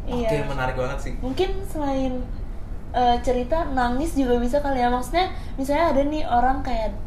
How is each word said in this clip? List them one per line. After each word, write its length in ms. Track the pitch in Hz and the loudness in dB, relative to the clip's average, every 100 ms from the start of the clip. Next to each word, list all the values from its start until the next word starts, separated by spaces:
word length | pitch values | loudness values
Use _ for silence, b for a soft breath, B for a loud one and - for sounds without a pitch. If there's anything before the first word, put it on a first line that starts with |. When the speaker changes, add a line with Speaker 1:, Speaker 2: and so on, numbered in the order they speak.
Speaker 1:
Oke, 300 | - 240 226 | -2 -2 0
Speaker 2:
Iya. 100 | 220 | 0
Speaker 1:
menarik 320 | 143 135 131 131 | 0 -2 -2 -2
banget 240 | 127 139 | -2 -2
sih. 140 | - - | -4 -4
Speaker 2:
Mungkin 300 | 247 269 381 381 | -4 0 0 0
selain, 600 | - 320 285 269 262 254 247 - - - - - - | -4 -4 -2 0 0 -2 -4 -6 -8 -8 -8 -8 -4
eh, 260 | - 247 240 | 2 4 4
cerita, 480 | 262 247 247 320 339 | 2 0 0 0 0
nangis 480 | 262 240 247 320 277 | 0 2 0 0 0
juga 200 | 254 240 | 2 2
bisa 240 | 240 285 | 2 0
kali 200 | 285 254 | 0 0
ya. 100 | 240 | 2
Maksudnya, 400 | 247 247 330 370 B B - | 0 0 0 0 B B -4
misalnya 300 | 269 285 339 | 0 2 4
ada 100 | 254 | 4
nih 200 | 285 302 - | 2 0 2
orang 340 | 240 247 269 | 4 4 2
kayak 300 | 269 233 214 208 | 0 0 0 -4